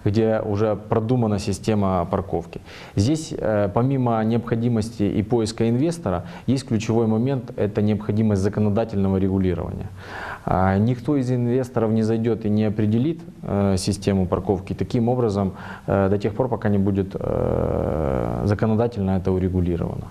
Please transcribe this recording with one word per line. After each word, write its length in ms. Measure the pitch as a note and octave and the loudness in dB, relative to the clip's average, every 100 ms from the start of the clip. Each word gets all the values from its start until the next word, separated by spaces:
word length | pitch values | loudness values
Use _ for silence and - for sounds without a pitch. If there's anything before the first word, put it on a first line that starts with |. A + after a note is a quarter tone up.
где 360 | G#2+ G#2 A2 A2 | 2 4 4 2
уже 360 | G#2+ G2+ A2 G2+ - | 0 0 2 0 0
продумана 500 | A#2 A2 B2+ A2 G2+ | 0 2 2 2 0
система 680 | G2+ F#2+ - G#2 G2 F#2 F2 | -2 -2 0 2 2 2 0
парковки. 500 | G2 F#2 E2+ E2+ - - - - - | -2 -2 -6 -6 -14 -16 -18 -6 0
Здесь, 360 | G#2+ D#3 D#3 | 0 0 -4
э, 360 | - - G#2+ G2+ | -4 0 0 0
помимо 500 | G2+ B2+ C#3 B2 A2+ | 2 2 2 2 2
необходимости 800 | A2 A#2 A2+ A#2 A#2 A2+ G2+ - | 2 0 0 -2 0 0 -2 -2
и 200 | G2+ - | 0 0
поиска 460 | G#2+ A#2+ G#2+ - A2+ | 0 0 0 0 0
инвестора, 540 | A#2+ D#3+ E3+ - F2 - - - | 2 0 -2 -4 -4 -6 -8 -2
есть 220 | C3+ - | -2 0
ключевой 380 | A2+ G#2+ A2+ A2 | -2 0 2 2
момент – 440 | A2 B2+ C3+ B2 - | 2 0 -2 -6 -4
это 260 | G#2 G#2 | -2 0
необходимость 600 | G#2 G#2 G#2+ G#2+ A2 G2+ | 0 0 0 0 2 2
законодательного 760 | G2+ G#2 G#2+ G2+ - G2 G2 F#2+ | 0 0 0 0 0 0 2 2
регулирования. 680 | F#2+ G2 F#2 E2 D#2+ F#2 F#2+ - - - - - | 2 2 0 0 -4 -8 -10 -12 -14 -12 -12 -8
А, 340 | - F2+ F#2+ F#2+ | -2 2 4 4
никто 380 | A2 B2 - D3 | 2 0 0 0
из 140 | B2 | 0
инвесторов 640 | B2+ A#2+ B2 B2 A#2+ A2 | 0 0 0 0 0 2
не 100 | A2 | 2
зайдёт 440 | A2 A2+ A2+ A2 G#2 | 2 0 0 0 0
и 40 | |
не 180 | G#2 G#2+ | 2 2
определит, 520 | G#2 G#2+ A2+ D3 E3 - - | 0 2 2 0 -4 -12 -14
э, 340 | - G2+ G2+ F#2 | -4 0 2 2
систему 500 | - F#2+ - G2 F2+ | 0 -2 0 2 2
парковки 480 | F#2 G2 F#2+ F#2 | 0 0 -2 -2
таким 340 | F#2 F#2 B2 A2+ | -6 -2 0 2
образом, 440 | B2+ A#2 G2+ F#2+ - - - - | 2 2 2 -2 -4 -14 -12 0
э, 220 | G2 G2 | 2 2
до 100 | G2+ | 2
тех 160 | A2 | 0
пор, 140 | G#2 - | 0 -2
пока 200 | A2 G#2+ | 0 2
не 100 | G2+ | 2
будет, 360 | G2 G2 F#2+ | 2 2 -2
э, 1300 | - - E2 E2+ E2+ E2 E2 E2 D#2 D2 C2 A#1 A#1 F2 | -4 -2 0 0 0 0 0 0 0 0 0 -2 -2 0
законодательно 640 | G#2 A2 A2 A#2 G#2 F#2+ | 2 2 2 0 0 0
это 200 | F#2+ F#2+ | 0 0
урегулировано. 760 | F#2 F#2 F#2 F2 E2+ E2+ - - | 0 2 0 0 0 -2 -6 -10